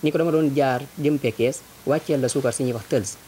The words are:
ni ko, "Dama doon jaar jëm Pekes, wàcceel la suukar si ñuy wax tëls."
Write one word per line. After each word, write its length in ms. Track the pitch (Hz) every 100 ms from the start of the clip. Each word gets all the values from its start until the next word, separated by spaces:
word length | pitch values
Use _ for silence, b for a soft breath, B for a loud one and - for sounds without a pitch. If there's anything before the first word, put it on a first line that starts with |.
ni 100 | 151
ko, 60 | 156
"Dama 140 | 165
doon 180 | 160 156 139
jaar 260 | 135 127 139 -
jëm 220 | 143 147
Pekes, 420 | 131 - 120 - - - -
wàcceel 360 | 151 160 147
la 60 | 127
suukar 260 | 143 127
si 100 | -
ñuy 100 | 131
wax 120 | 117 -
tëls." 280 | 135 95 -